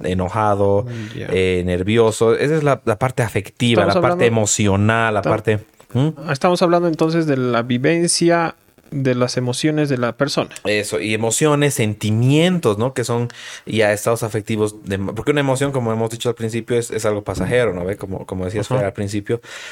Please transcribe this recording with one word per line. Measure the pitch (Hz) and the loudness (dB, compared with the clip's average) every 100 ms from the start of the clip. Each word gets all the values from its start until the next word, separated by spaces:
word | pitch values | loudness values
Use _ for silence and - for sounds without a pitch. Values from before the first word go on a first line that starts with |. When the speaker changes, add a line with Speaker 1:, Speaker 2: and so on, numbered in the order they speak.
Speaker 1:
enojado, | - 92 92 107 107 101 101 101 120 | -4 -2 -2 0 0 2 2 0 -2
Speaker 2:
Mm, | 117 107 - | -8 -10 -10
ya. | 98 | -4
Speaker 1:
eh, | 92 92 90 | 0 2 0
nervioso. | 90 90 95 113 110 104 113 | 0 -2 2 4 2 2 2
Esa | 117 139 | 2 2
es | 160 | 0
la, | 147 131 | 0 0
la | 117 107 | -2 0
parte | 127 131 | -2 -2
afectiva, | 117 110 95 - 120 110 | -2 -4 -6 -2 2 4
Speaker 2:
Estamos | 98 | 4
Speaker 1:
la | 180 | 2
parte | 170 | 2
Speaker 2:
hablando | 175 | 2
Speaker 1:
emocional, | 120 113 104 - 104 98 107 113 113 | 2 2 0 2 2 4 4 2 2
la | 104 | 0
Speaker 2:
Tam- | 131 | 0
Speaker 1:
parte | 107 110 104 - _ - | 0 0 -2 -4 _ -6
¿Mm? | 120 151 156 160 | 0 0 -2 -6
Speaker 2:
Estamos | 139 185 180 | -2 0 2
hablando | 175 175 175 | 2 2 2
entonces | 151 160 165 156 | 2 2 2 2
de | 131 | 2
la | 123 117 | 2 0
vivencia | 120 123 143 170 170 - 170 170 165 - _ _ - | 0 0 2 2 0 2 2 2 0 -6 _ _ -10
de | 147 131 | -2 0
las | 123 123 131 | 2 0 0
emociones | 123 123 156 151 143 | -2 0 0 0 0
de | 123 | 0
la | 120 - | -2 -2
persona. | 143 165 113 - | -2 -2 -6 -6
Speaker 1:
Eso, | - 104 98 - | -2 -2 0 -2
y | 107 | -2
emociones, | 107 113 - 151 143 143 | 0 0 2 2 4 2
sentimientos, | - 107 104 107 110 127 147 175 175 123 104 | 2 -2 0 0 2 4 4 4 2 0 0
¿no? | 127 | -2
Que | 131 | -2
son | 117 117 120 - - - | -2 -2 -4 -8 -18 -16
ya | - 107 107 | -4 2 2
estados | 104 - 117 | 2 0 -2
afectivos | 113 110 101 107 107 - | -2 -4 -4 -2 -2 -4
de, | - 98 | -6 -4
porque | 98 113 147 | -4 -4 -2
una | 147 | 0
emoción, | 139 127 139 | 0 0 -2
como | 131 113 | -2 -2
hemos | 110 113 | -2 -2
dicho | 120 123 | -4 -4
al | |
principio, | 113 113 117 107 120 | -4 -4 -4 -2 -2
es, | 117 | -2
es | 110 | -2
algo | 107 104 | -2 -2
pasajero, | 101 92 92 123 113 | -4 -4 0 2 0
¿no | 90 | -2
ve? | 90 | -4
Como, | 104 95 92 | -6 -8 -10
como | - 92 | -8 -6
decías, | 92 104 101 | -4 -4 -2
Speaker 2:
Ajá. | 104 | -2
Speaker 1:
Fer, | 98 | -2
al | |
principio, | - 101 104 101 117 - - - | -4 -6 -6 -4 -6 -8 -18 -18